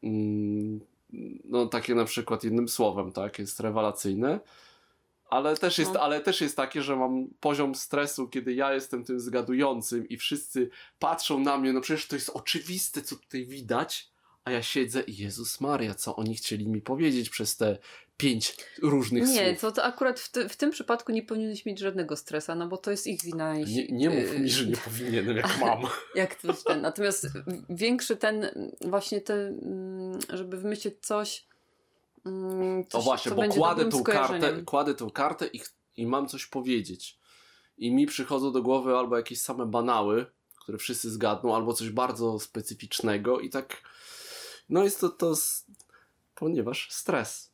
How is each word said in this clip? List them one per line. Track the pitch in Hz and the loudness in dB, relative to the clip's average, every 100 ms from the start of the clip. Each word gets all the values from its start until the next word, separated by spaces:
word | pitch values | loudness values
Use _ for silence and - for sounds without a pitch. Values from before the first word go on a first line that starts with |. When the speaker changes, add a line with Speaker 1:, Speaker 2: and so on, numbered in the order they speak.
Speaker 1:
mm, | 104 110 107 104 104 104 107 107 - _ _ 110 107 - | -2 0 0 0 0 0 -2 -6 -10 _ _ -12 -12 -12
no, | - 120 120 | -2 0 2
takie | 117 113 | 0 2
na | 120 | 2
przykład | 110 - 113 110 | 2 0 -2 0
jednym | 117 113 120 | 2 2 2
słowem, | - 110 95 92 | 4 2 2 -4
tak, | 95 101 - | -4 -6 -6
jest | 98 - | -8 -4
rewelacyjne, | 110 107 107 101 101 98 123 196 - - - _ _ _ _ _ _ | -2 2 2 0 -2 0 2 0 -4 -20 -20 _ _ _ _ _ _
ale | 127 143 156 | 0 2 2
też | 180 175 | 2 2
jest, | 165 | 2
Speaker 2:
No. | 185 | 2
Speaker 1:
ale | 147 147 | 2 2
też | 147 185 | 2 0
jest | 147 - | 0 0
takie, | 131 156 | -2 -2
że | 139 135 | -2 2
mam | 127 131 131 - | 2 0 -2 -2
poziom | 151 143 139 | 0 2 0
stresu, | 131 - 143 147 147 127 | 0 -2 0 0 -2 -4
kiedy | 135 123 | -4 -2
ja | 123 139 | 2 2
jestem | 135 135 127 | 2 -2 -6
tym | 120 127 | -4 -4
zgadującym | 120 123 120 127 139 123 113 120 113 | 0 -2 0 2 2 2 -2 -4 -4
i | 117 | -4
wszyscy | - 143 - 135 123 - - _ | -2 -2 -4 0 0 -2 -20 _
patrzą | 156 165 - 143 | 0 0 0 2
na | 139 139 | 2 2
mnie, | 131 | 2
no | 131 | 2
przecież | 127 156 - | 0 -2 -2
to | 143 | -6
jest | - | -6
oczywiste, | - - 170 160 180 - - | -8 -4 -4 -2 -4 -4 -4
co | 143 - | -8 -12
tutaj | _ 131 123 | _ -8 -8
widać, | 139 117 123 160 - - _ _ _ | -10 -2 0 0 -4 -10 _ _ _
a | - | -2
ja | 127 | -2
siedzę | 117 - 127 127 | 0 0 0 0
i | - 101 | -4 -4
Jezus | 104 101 117 - | -6 -4 -6 -4
Maria, | 139 143 113 | -2 0 0
co | 98 - - | -4 -6 -4
oni | 110 | -4
chcieli | 113 - 107 107 | -4 -4 -4 -2
mi | 110 | -4
powiedzieć | - 131 160 127 113 | -2 2 2 2 0
przez | - 107 - | -4 -4 2
te | 110 98 - - - _ | 2 0 -6 -20 -20 _
pięć | 143 117 - - - - | 2 2 0 -4 -16 -2
różnych | 156 143 117 120 247 | 2 4 4 4 4
Speaker 2:
Nie, | 247 190 | 6 4
Speaker 1:
słów. | 175 | 2
Speaker 2:
to, | 220 | 0
to | 220 | 2
akurat | 247 247 262 247 | 0 2 0 0
w | - | -2
ty-, | 240 208 | -2 -2
w | - | 2
tym | 294 | 0
przypadku | 311 - 233 - | 0 0 0 2
nie | 226 | -2
powinieneś | 220 220 220 208 - | 0 -2 -2 -4 -6
mieć | 196 | -4
żadnego | 196 190 160 151 | -2 -2 -4 -4
stresa, | - 151 151 | -4 -6 -4
no | 170 170 | -4 -4
bo | 185 | -4
to | 196 | -2
jest | 202 - | -2 -2
ich | 190 | -4
wina, | 170 165 156 156 | -4 -2 -2 0
jeśli | 101 113 - | 0 0 0
Speaker 1:
Nie, | 123 143 | 2 4
nie | |
mów | 143 - | 4 2
Speaker 2:
y, | 127 | 2
Speaker 1:
mi, | 135 | 2
że | 120 120 | 2 2
nie | 120 | 0
powinienem, | - 113 123 113 101 113 | -2 -6 0 0 2 2
jak | - - | 2 2
Speaker 2:
<laughs> | |
Speaker 1:
mam. | 120 110 92 - - | 4 4 2 -4 -4
Speaker 2:
Jak | 185 185 - | 0 0 -2
coś | 170 - | -2 0
ten. | - - | 2 0
Natomiast | 151 160 202 196 - | 0 2 0 0 -2
w-, | - 139 180 - 175 | -8 -6 -8 -6 0
większy | 220 247 - 214 | 2 2 2 2
ten, | 214 214 214 - 82 - | 2 2 -2 -4 -8 -6
właśnie | - 196 202 208 | 0 0 2 -4
ten, | 202 208 | 0 0
mm, | 202 - - 190 185 190 185 185 - | 0 -6 -6 -6 -6 -8 -6 -6 -6
żeby | 185 185 185 | -6 -6 -6
wymyślić | 196 208 208 - | -4 -4 -6 -8
coś, | - 208 208 - _ _ _ _ _ _ _ _ - | -4 -2 -2 -8 _ _ _ _ _ _ _ _ -10
mm, | 190 190 190 185 185 | -6 -4 -2 0 0
Speaker 1:
O | 180 | -2
Speaker 2:
coś, | - | 0
Speaker 1:
właśnie, | 127 120 135 | 2 2 2
Speaker 2:
co | 196 | 2
Speaker 1:
bo | |
Speaker 2:
będzie | 104 101 | 4 6
Speaker 1:
kładę | 170 170 | 4 4
Speaker 2:
dobrym | 226 139 | 2 2
Speaker 1:
tą | - | 4
kartę, | 208 135 | 4 4
Speaker 2:
skojarzeniem. | 175 151 160 | 2 2 0
Speaker 1:
kładę | 170 143 147 | 0 2 2
tą | 139 113 | 0 -4
kartę | - 143 170 165 | 0 0 0 -6
i | - | -6
ch-, | - _ _ - | -16 _ _ -6
i | 117 | 0
mam | 131 139 | 0 0
coś | 139 - | -6 -6
powiedzieć. | 139 127 120 95 90 - - _ - - _ _ _ | -4 0 0 0 -10 -14 -18 _ -20 -20 _ _ _
I | 117 | 2
mi | 127 143 | 4 4
przychodzą | 147 131 143 135 | 2 0 0 2
do | 127 | 2
głowy | 120 135 127 127 | 4 2 4 2
albo | 123 120 | 4 0
jakieś | 117 123 | 0 -4
same | - 123 117 | -4 -2 0
banały, | 113 117 117 101 110 127 _ _ - | 0 2 4 4 2 0 _ _ -20
które | - 107 | -12 -8
wszyscy | - 120 117 | -6 -4 -4
zgadną, | 110 110 104 120 110 | 0 0 2 2 2
albo | 113 | 2
coś | 117 113 | -2 -2
bardzo | 110 127 110 117 110 | 0 0 0 0 -2
specyficznego | - - 107 104 - - 113 104 104 127 | -6 -8 -8 -10 -8 -2 0 2 2 0
i | - | 0
tak, | 135 135 - - - - - - - - - _ | -6 -6 -12 -16 -20 -20 -18 -16 -14 -16 -18 _
no | 165 | 4
jest | 196 196 | 4 4
to, | 180 | 0
to | - 170 | 2 2
s-, | 160 - - - - - - _ _ _ | 2 0 -2 -6 -20 -20 -20 _ _ _
ponieważ | - 156 165 110 127 - | -4 -2 0 0 -2 -6
stres. | - - 160 117 - - | -6 0 0 0 -8 -16